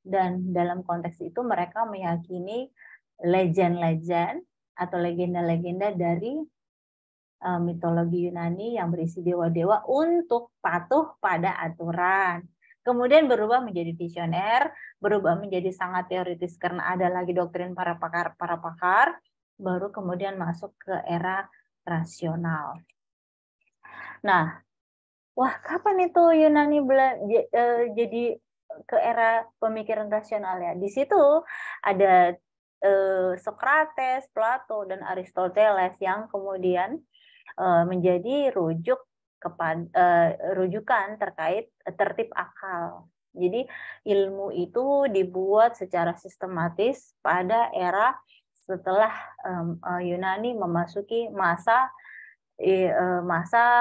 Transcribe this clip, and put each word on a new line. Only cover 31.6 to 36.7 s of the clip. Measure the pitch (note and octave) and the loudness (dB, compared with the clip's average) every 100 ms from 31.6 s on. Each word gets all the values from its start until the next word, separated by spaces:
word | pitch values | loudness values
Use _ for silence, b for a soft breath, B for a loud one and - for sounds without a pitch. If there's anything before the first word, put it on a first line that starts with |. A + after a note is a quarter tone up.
| B B | B B
ada, | - G3 G3 F#3 F3 F3 _ _ _ _ | -2 4 6 8 6 0 _ _ _ _
eh, | G3 G3 F#3+ F#3+ F#3 F#3 | 2 4 2 0 0 -2
Socrates, | - G#3 B3+ D4+ D#4 D#4 C4 B3+ C4 | -8 -4 2 4 2 -2 -2 -4 -4
Plato, | - A3 C4 - G#3+ F#3+ | -2 0 -2 -4 -8 -6
dan | F#3+ | -8
Aristoteles | - F#3 F#3 - F#3 F#3 G#3+ G3 F3+ F3+ | -6 -8 -6 -4 -2 4 4 4 0 -2
yang | F#3+ G3+ A3 | -2 -2 -4
kemudian, | G3+ G3 F#3+ F#3 | -8 -6 -2 0